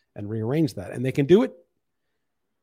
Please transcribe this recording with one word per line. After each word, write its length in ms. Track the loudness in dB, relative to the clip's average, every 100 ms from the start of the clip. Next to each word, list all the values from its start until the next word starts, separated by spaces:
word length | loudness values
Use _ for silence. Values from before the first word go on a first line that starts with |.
| _
and 140 | -14 -8
rearrange 460 | -6 -2 0 -2
that. 160 | -4 -12
And 140 | -6
they 60 | -4
can 140 | 0
do 180 | 4 4
it 100 | 4 -6 _ _ _ _ _ _ _ _ _ _